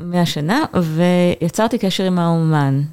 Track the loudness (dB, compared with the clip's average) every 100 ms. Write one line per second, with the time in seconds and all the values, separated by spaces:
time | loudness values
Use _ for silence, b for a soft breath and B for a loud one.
0 | -4 0 0 -2 -2 0 0 -2 -2 0
1 | 2 2 2 0 -4 0 0 0 -2 -2
2 | -2 0 0 2 2 2 2 0 -2